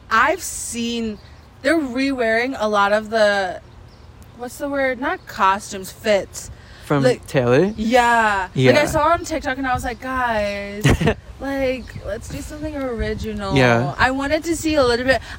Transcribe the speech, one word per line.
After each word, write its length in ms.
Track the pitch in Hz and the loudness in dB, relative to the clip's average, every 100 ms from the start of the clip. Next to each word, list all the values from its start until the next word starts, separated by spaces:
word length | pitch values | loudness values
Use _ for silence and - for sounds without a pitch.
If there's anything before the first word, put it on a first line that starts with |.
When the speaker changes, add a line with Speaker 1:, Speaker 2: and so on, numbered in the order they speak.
| - | 0
Speaker 1:
I've 320 | 220 269 370 | 2 2 0
seen, 760 | - - - 233 233 233 226 208 - - - - | -6 -10 -8 -6 -4 -4 -6 -8 -16 -20 -20 -4
they're 140 | 277 330 | 0 0
re-wearing 760 | 269 240 277 254 226 226 254 233 | 0 -2 -2 0 2 2 0 -2
a 120 | 214 | 0
lot 240 | 208 202 | 2 4
of 180 | 214 214 | 2 0
the, 520 | 226 208 202 185 156 - - - - - - - 226 | 2 4 4 -2 -6 -14 -20 -20 -20 -20 -20 -20 -14
what's 200 | 247 - | -14 -8
the 120 | 285 | -4
word? 300 | 277 269 240 | -2 -2 -2
Not 240 | 285 359 - | -4 -4 -8
costumes, 680 | - 190 202 - 196 190 | 0 2 2 -4 -12 -12
fits. 600 | - 220 196 - - - - - - - | -6 0 0 0 -12 -16 -18 -20 -20 -2
Speaker 2:
From 180 | 147 | 2
Speaker 1:
Like, 220 | 165 151 - | 2 2 0
Speaker 2:
Taylor? 480 | 143 120 131 190 220 | 0 4 4 4 0
Speaker 1:
yeah. 720 | 220 247 240 233 220 196 185 | 2 4 6 4 4 0 -2
Like, 20 | - | 4
Speaker 2:
Yeah. 260 | 254 294 | 6 6
Speaker 1:
I 40 | 294 | 4
saw 180 | 311 302 | 2 2
on 100 | 339 | 2
TikTok 340 | 339 302 277 262 | 0 -4 -4 -4
and 80 | 269 | -2
I 80 | |
was 120 | 247 254 | -2 -4
like, 160 | 233 | -8
"Guys, 800 | 262 262 240 220 208 202 202 202 220 - 247 - | -6 -2 0 0 -2 -4 -8 -2 0 2 0 -2
Speaker 2:
<laughs> 160 | - - | -8 -10
Speaker 1:
like, 460 | 269 277 262 254 214 - - | -6 -2 -2 -2 -8 -12 -10
let's 220 | 220 - | -10 -10
do 140 | 285 | -12
something 340 | 285 302 311 294 | -12 -10 -8 -6
original." 800 | 262 226 214 214 214 208 196 135 | -6 -4 -4 -4 -6 -6 -2 2
Speaker 2:
Yeah. 400 | 127 117 120 113 | 4 2 0 0
Speaker 1:
I 140 | 240 | 0
wanted 320 | 269 277 311 | 0 0 -2
to 140 | 330 311 | -2 -2
see 180 | 311 302 | 0 2
a 80 | |
little 220 | 247 233 254 | 2 2 0
bit. 160 | 240 - | 0 -4